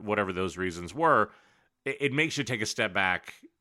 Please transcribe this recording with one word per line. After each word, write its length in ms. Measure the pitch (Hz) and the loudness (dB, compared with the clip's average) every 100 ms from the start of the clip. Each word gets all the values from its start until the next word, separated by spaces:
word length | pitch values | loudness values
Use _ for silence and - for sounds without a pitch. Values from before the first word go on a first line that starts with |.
whatever 320 | 104 104 95 | -2 0 0
those 240 | 90 92 85 | 0 -2 -2
reasons 380 | 92 85 87 113 | -4 -4 -8 0
were, 340 | 170 127 104 - _ _ _ _ 135 | 4 6 4 -2 _ _ _ _ -8
it, 120 | 131 | -2
it 140 | 139 | -2
makes 260 | 135 160 - | 0 0 0
you 40 | |
take 200 | 123 120 | -2 -2
a 20 | 107 | -2
step 260 | - 107 | -2 -2
back 440 | 92 95 90 - - - _ | 2 2 0 -4 -20 -20 _